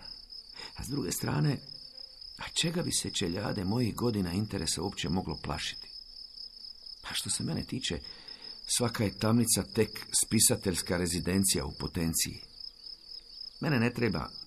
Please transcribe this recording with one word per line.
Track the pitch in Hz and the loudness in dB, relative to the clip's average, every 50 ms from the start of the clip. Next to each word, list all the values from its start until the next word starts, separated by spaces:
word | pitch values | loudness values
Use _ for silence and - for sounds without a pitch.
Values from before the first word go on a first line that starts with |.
| - - - - - - - - - - - - - - - | -10 -14 -14 -14 -14 -16 -16 -16 -16 -16 -16 -14 -14 -12 -12
A | - - | -10 -8
s | |
druge | - 139 143 120 87 | -4 -4 -2 -2 -2
strane, | - - - 117 113 143 151 147 127 - - - - - - - - - - - - - - - - | -2 -2 0 0 2 4 4 4 2 2 -4 -10 -16 -16 -16 -18 -16 -16 -16 -16 -16 -16 -16 -16 -12
a | - - - - | -12 -12 -4 -2
čega | - - 170 160 175 151 | 0 0 0 0 0 0
bi | 123 | 0
se | - - - 98 | 0 0 -2 -2
čeljade | - - 98 85 85 104 104 87 87 104 90 | -2 0 0 0 0 0 -2 -2 -2 0 0
mojih | 92 107 123 123 104 - | 0 2 2 2 2 0
godina | - 113 123 107 104 92 87 85 | 2 0 2 2 2 2 2 2
interesa | 98 110 110 95 95 - - - - | 0 0 0 -2 -2 -2 -2 -2 -2
uopće | 85 98 - - - 69 | -2 -2 -2 -2 -2 0
moglo | 82 95 - - 76 - - | 0 0 0 0 -4 -4 -4
plašiti? | - - - - - - - - - - - - - - - - - - - - - - - - - - - - - - - | -4 -4 -4 -4 -6 -6 -8 -12 -14 -14 -16 -16 -16 -16 -16 -16 -16 -16 -16 -16 -16 -16 -16 -16 -16 -16 -16 -14 -16 -16 -12
Pa | - - - | -10 -4 -4
što | - - - | -2 0 0
se | - - - | 0 0 0
mene | - - 101 - | 0 -2 -2 -2
tiče, | - - - - - - 69 - - - - - - - - - - - - - - - | -2 -4 -2 -2 -2 -2 -2 -4 -10 -14 -16 -16 -16 -16 -14 -12 -14 -14 -12 -4 0 2
svaka | - 123 117 - - 110 | 2 2 2 2 2 0
je | 95 - - | 0 2 2
tamnica | 110 107 113 120 113 113 - 101 95 | 4 6 6 6 6 6 4 4 2
tek | - - 113 107 - - - - - - - - | 2 2 2 2 2 0 -6 -8 0 2 2 2
spisateljska | - 107 113 - - 120 - - 98 85 - - - 92 | 4 6 6 8 6 6 4 2 0 0 0 0 2 2
rezidencija | 87 90 85 85 87 73 85 92 98 98 - - 85 67 | 2 2 2 0 0 2 4 4 4 6 4 4 2 0
u | 73 | -2
potenciji. | 73 - - - - 90 82 82 80 - - - - - - - - - - - - - - - - - - - - - - - - - - - - - | -4 -4 -6 -4 0 0 0 2 2 2 0 0 -2 -8 -14 -18 -14 -14 -14 -14 -14 -16 -16 -16 -16 -16 -14 -16 -16 -14 -14 -16 -14 -14 -14 -14 -8 -4
Mene | - 151 147 117 | 0 2 4 4
ne | 113 120 117 | 4 4 4
treba | 117 120 110 85 80 60 - - - - | 2 2 2 2 0 -2 -4 -8 -12 -16